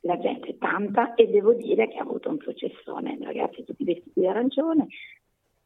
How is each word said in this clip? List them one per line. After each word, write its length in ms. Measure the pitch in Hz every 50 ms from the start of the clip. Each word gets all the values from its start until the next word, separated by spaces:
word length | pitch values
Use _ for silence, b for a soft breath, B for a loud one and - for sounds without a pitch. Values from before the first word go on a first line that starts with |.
la 180 | - 170 180 165
gente 300 | - 170 156 - - -
è 80 | -
tanta, 580 | - - - - 190 208 202 202 - 233 233 -
e 140 | - 233 202
devo 240 | 185 208 196 214 233
dire 360 | 208 - - - - - -
che 100 | - -
ha 40 | -
avuto 280 | - - - - -
un 80 | - -
successone, 800 | - - - - - - - - - - - - 82 - - -
ragazzi 440 | - - - - - - - - -
tutti 200 | - - _ -
vestiti 360 | - 170 175 - - _ -
di 60 | 180
arancione, 600 | 180 185 208 247 262 - - 285 330 330 320 262 B B B B B B B _ _ _ _ _ _ _ _ _